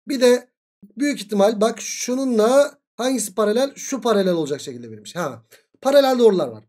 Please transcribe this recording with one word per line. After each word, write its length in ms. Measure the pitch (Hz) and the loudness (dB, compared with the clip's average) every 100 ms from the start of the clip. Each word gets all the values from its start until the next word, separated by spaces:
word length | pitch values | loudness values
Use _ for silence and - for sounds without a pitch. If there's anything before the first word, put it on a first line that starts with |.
| - | -8
bir 120 | 269 | 0
de 280 | 247 247 - _ _ _ - - | 2 2 -2 _ _ _ -18 -6
büyük 240 | 285 226 | -4 -4
ihtimal 400 | - 208 196 214 | -4 0 2 2
bak 200 | 220 220 | -2 -2
şununla 960 | - - - 254 269 226 214 269 285 - _ - | -10 -10 -6 -4 -2 2 4 4 2 -2 _ -8
hangisi 380 | 247 262 196 | -4 -4 -4
paralel? 380 | - 208 220 277 | -2 0 0 -2
Şu 260 | - - 269 | -6 -10 -6
paralel 320 | 233 202 185 | 0 0 2
olacak 280 | 170 147 139 | 0 -2 -6
şekilde 300 | 143 120 120 | -10 -14 -14
verilmiş. 260 | 107 107 170 | -18 -14 -8
Ha. 260 | 160 113 _ _ _ _ | -8 -8 _ _ _ _
Paralel 360 | 262 277 269 254 | 2 4 4 6
doğrular 300 | 226 185 139 | 4 4 0
var. 160 | 110 | -8